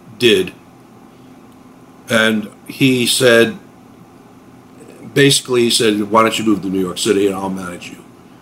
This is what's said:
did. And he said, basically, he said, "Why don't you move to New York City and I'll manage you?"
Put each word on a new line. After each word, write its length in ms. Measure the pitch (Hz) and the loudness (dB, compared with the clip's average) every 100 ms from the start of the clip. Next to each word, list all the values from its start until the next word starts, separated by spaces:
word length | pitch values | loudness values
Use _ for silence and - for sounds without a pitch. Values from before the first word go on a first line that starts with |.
| - - | -20 -2
did. 340 | 117 190 180 - - - - - - - - - - - - - - - - | 2 2 0 -8 -20 -20 -20 -20 -20 -20 -20 -20 -20 -20 -20 -20 -20 -20 -4
And 420 | 113 110 107 104 - - | 0 0 -2 -6 -18 -18
he 380 | - 135 127 117 | -2 0 0 -2
said, 520 | - 127 117 113 98 - - - - - - - - - - - - - - 113 | 2 4 4 2 -2 -18 -20 -20 -20 -20 -20 -20 -20 -20 -20 -20 -20 -20 -20 -6
basically, 480 | 143 139 135 - 123 | 2 2 2 -2 0
he 80 | 117 | 0
said, 400 | 110 113 104 101 | 0 0 0 0
"Why 120 | 110 | 2
don't 160 | 110 110 | 2 0
you 60 | |
move 180 | 110 95 | -2 -2
to 60 | 95 | -2
New 120 | 95 | -4
York 180 | 90 85 | -4 -4
City 280 | 117 98 101 | -2 0 0
and 80 | |
I'll 140 | 95 95 | -2 -8
manage 420 | 95 90 85 - | -8 -12 -14 -18
you?" 140 | - - - - - | -20 -20 -20 -20 -20